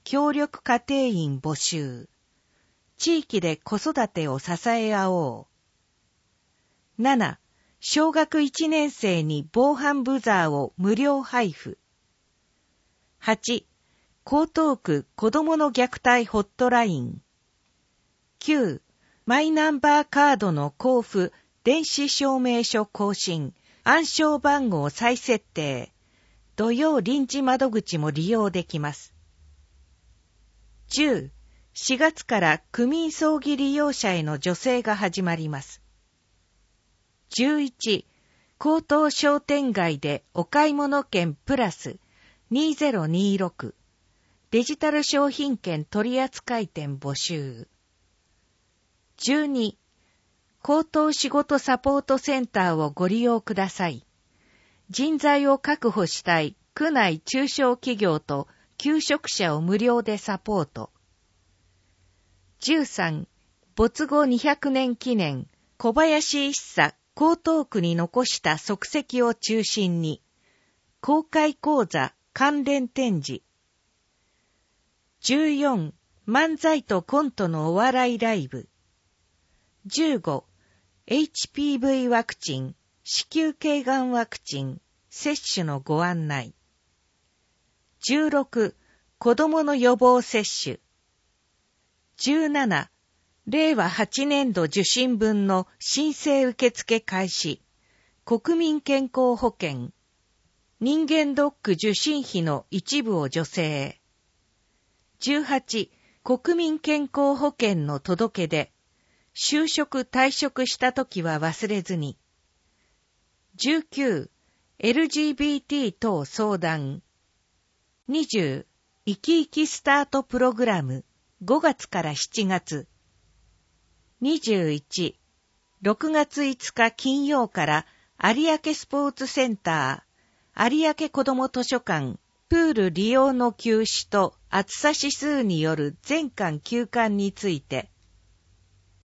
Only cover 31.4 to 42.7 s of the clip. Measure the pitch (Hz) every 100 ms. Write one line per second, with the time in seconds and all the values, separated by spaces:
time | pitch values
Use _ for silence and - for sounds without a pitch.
31.4 | - _ _ - - 262 311 311 - 220
32.4 | 165 156 _ - 240 320 320 - 311 311
33.4 | 285 277 277 285 294 277 208 180 156 147
34.4 | 180 180 262 247 226 208 196 170 180 165
35.4 | 156 139 - - _ _ _ _ _ _
36.4 | _ _ _ _ _ _ _ _ - -
37.4 | 262 302 277 - 226 196 - _ _ _
38.4 | _ - 302 320 311 294 302 - 294 294
39.4 | - 285 269 208 170 147 147 143 _ -
40.4 | 170 294 302 285 285 285 269 196 170 147
41.4 | - 269 214 - 135 - _ _ _ _
42.4 | - 240 311